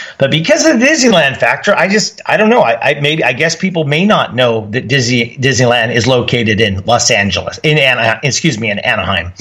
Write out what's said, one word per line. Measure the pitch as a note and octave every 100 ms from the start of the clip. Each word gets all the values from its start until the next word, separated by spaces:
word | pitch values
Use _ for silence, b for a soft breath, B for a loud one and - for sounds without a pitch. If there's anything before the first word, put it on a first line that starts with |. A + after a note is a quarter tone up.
| B B
but | C3+
because | D#3 E3 D4+ D#4
of | A#3+
the | C4+
Disneyland | D#4+ B3 F3+ C3+ -
factor, | A#2+ C#3 -
I | D3 F#3
just, | G#3 - - -
I | E3+
don't | A3
know. | A#3+
I, | A#2 A#2 C3+
I | D3
maybe, | C#3+ D#3+
I | B2
guess | B2 D#3+ -
people | F#3 E3
may | C#3+ D3+
not | G3+ F3 -
know | A#2 A#2+ A2+ G#2
that | B2+ G#2
Disney, | C#3 A#2 B2 A2+ -
Disneyland | C3 A#2+ A#2+ A#2+ A2+
is | A#2+ A#2
located | B2 - B2 A2+ G2+
in | G#2+ F#2+
Los | G#2 A#2+ -
Angeles, | A2 G2+ F#2 - -
in | D#3 D3+
Ana-, | C3+ B2 A2+ A2
excuse | C#3+ - D#3+ A2
me, | A2
in | G2+
Anaheim. | - A2 F2+ F#2 F2+ -